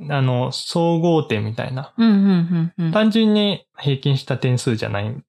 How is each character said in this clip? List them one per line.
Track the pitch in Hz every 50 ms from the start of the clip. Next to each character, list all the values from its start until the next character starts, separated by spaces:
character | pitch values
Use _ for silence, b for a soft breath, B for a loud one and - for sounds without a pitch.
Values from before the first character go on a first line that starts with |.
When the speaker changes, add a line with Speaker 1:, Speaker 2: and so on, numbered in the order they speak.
Speaker 1:
う | 160
ん。 | 147 147
Speaker 2:
あ | 139
の、 | 131 127 127 123 127 135 131
総 | - - - - 175 170 170 170 165
合 | 165 175 165 156 147
点 | - 110 104 107
み | 107 113
た | 117 117
い | 110 127
な。 | 131 143 - _
Speaker 1:
う | - 226
ん、 | 226
う | 208
ん、 | 196 196 196 190 175 170 170 180 165 165 170 - -
う | 170
ん、 |
う | 160
ん。 | 160
Speaker 2:
単 | 214 220 220
純 | 208 226 220 214 208
に | 214 208 202 185 - - _ _ -
平 | - 143 139 135
均 | - 147 139
し | 135 -
た | - 135 120
点 | - 131 123 120
数 | - 131 113
じ | 107 113
ゃ | 110
な | 107 101
い | 104 107 123 135 -